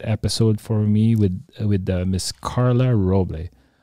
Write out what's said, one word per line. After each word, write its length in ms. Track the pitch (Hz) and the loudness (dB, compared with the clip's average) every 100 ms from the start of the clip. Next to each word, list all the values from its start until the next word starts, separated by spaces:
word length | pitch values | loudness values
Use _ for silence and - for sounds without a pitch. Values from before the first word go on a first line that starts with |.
episode 600 | 113 107 107 - 113 104 | -6 -4 -4 0 0 0
for 180 | - 110 104 | -2 0 2
me 280 | 104 110 113 | 2 2 2
with, 200 | 101 92 - - | 2 -2 -10 -6
with, 280 | 107 101 95 | -2 -2 -2
uh, 160 | 92 92 | -2 -2
Miss 260 | 92 - | -2 -4
Carla 600 | - - - 123 123 127 113 | -8 -6 0 0 2 2 2
Roble. 540 | 92 95 87 80 85 - _ _ | 2 2 0 -4 -10 -14 _ _